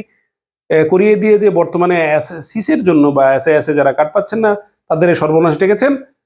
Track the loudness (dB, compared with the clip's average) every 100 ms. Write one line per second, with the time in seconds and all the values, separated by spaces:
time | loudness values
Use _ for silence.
0 | -10 _ _ _ _ _ -4 -2 0 2
1 | 2 2 2 2 2 0 -2 0 0 0
2 | 0 -2 -4 -14 -10 -8 -2 -2 2 2
3 | 2 2 2 2 0 0 0 0 0 0
4 | -2 -2 -4 -2 -2 -2 -8 _ -6 0
5 | 0 0 0 2 0 0 -2 0 -2 -2
6 | -8 _